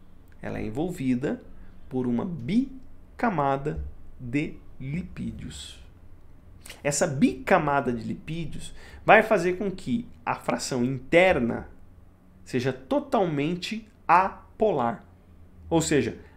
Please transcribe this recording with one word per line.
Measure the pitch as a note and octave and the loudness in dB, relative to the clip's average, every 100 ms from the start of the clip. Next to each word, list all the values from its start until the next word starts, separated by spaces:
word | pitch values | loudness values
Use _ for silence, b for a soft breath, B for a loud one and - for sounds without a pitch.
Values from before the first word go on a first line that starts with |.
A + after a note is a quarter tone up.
| - - - - | -20 -20 -20 -12
Ela | G#2+ G#2+ | -8 -6
é | G#2 | -6
envolvida | A2+ F3 F3 C3 B2 D3 A#3+ - b b b - | -4 -6 -2 0 0 0 -4 -8 b b b -6
por | B2+ B2 | -4 0
uma | A#2+ | 0
bicamada | F#3 D#3+ A#2+ A3 C#4 - - - - - A3+ E3 C#3+ C3+ C#3+ D#3 - - - - | -2 -4 -2 0 0 -4 -16 -18 -18 -4 0 2 2 2 -2 -4 -8 -10 -14 -12
de | B2 C#3 F3 - - - | -4 -2 -2 -8 -16 -12
lipídios. | C3 D#3+ F3+ - A#2+ A2 - - - - - - - - - - - - B B | -8 -6 -6 -8 -8 -8 -10 -12 -14 -16 -18 -20 -20 -20 -20 -20 -20 -20 B B
Essa | C#3+ D3 | -2 0
bicamada | F3 C3+ B3+ - - F#3+ D3+ C#3+ C3 | 0 4 2 2 4 4 4 2 2
de | A#2+ | -2
lipídios | A2 A2+ - E3 D#3+ - - - B B | -4 -8 -8 -6 -6 -8 -10 -14 B B
vai | - G#3 | 8 8
fazer | - G#3 F3 | 8 4 2
com | F3+ G3+ | 0 -4
que | F#3+ - A#2+ - - | -6 -4 -4 -4 -8
a | - B2 | -6 -4
fração | - - - C3 | -2 -2 -2 0
interna | B2 C3+ - E3 F#3 D#3+ A#2 A#2 - - - - - - - - | 0 -2 4 6 6 4 0 -2 -8 -16 -20 -20 -20 -20 -20 -20
seja | - C3 A#2+ | -4 -2 0
totalmente | - - C#4+ C#4+ A#3+ F3+ C#3+ D3 F3 - A3 - - - | -2 0 -2 2 2 2 0 -2 -2 -6 -8 -10 -4 4
apolar. | E3+ F#3+ - - - A3 D3+ A#2 - - - - - - - - | 6 4 -2 -10 0 2 2 0 -2 -10 -20 -20 -20 -20 -16 0
Ou | E3 | 0
seja, | D#3 D3 A2+ - B | 4 2 2 -4 B